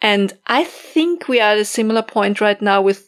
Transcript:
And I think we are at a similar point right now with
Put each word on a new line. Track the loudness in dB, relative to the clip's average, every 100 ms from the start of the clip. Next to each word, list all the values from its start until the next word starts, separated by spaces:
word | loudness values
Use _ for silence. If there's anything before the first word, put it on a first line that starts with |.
And | -2 0 -2 -6 -4
I | -2
think | -2 -8 -6 -2 -2 -2 -2
we | 0
are | 2
at | 2
a | 0
similar | -2 -2 -2
point | -2 -2 -2 0
right | 0 0
now | 0 2
with | 2 -2